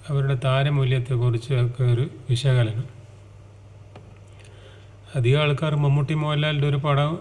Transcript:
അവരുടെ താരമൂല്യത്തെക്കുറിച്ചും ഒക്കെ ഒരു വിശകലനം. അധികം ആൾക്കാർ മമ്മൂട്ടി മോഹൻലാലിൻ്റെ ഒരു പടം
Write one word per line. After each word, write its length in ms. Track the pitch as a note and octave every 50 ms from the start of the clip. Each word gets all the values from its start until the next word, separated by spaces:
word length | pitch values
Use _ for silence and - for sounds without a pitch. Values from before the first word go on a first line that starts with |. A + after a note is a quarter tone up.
| - -
അവരുടെ 260 | C#3+ C#3 C3+ C3+ C#3 B2+ B2+
താരമൂല്യത്തെക്കുറിച്ചും 1120 | C3+ C3 C3+ C#3 D3 C#3+ C#3 C3+ B2 C3 B2+ A#2+ - C3 A#2+ A#2+ B2 A#2 A#2 - - C3+ B2 B2
ഒക്കെ 200 | A#2+ A#2+ - B2+ B2 A#2+
ഒരു 100 | A2+ C3+ E3 - - - -
വിശകലനം. 580 | B2 A#2 - C#3 B2+ B2 A#2+ G#2+ G#2+ A2 - - - - - - - - - - - - - - - - - - - - - - - - - - - - - - - - - - - - - - - - - - - - - - - C#3+
അധികം 240 | A2+ A#2+ C3+ D3 D3+
ആൾക്കാർ 300 | D3 D3 C3+ D#3+ D#3 D3 D3 D3
മമ്മൂട്ടി 320 | C#3+ C#3 D3 C#3+ C3 D#3+ D#3 D3+
മോഹൻലാലിൻ്റെ 440 | D3+ D3+ D3 D3+ D3+ D3+ C#3+ C#3 D3 C#3+
ഒരു 80 | C#3+ C3+
പടം 260 | D3+ C#3 C#3 D3 D3+ E3 F3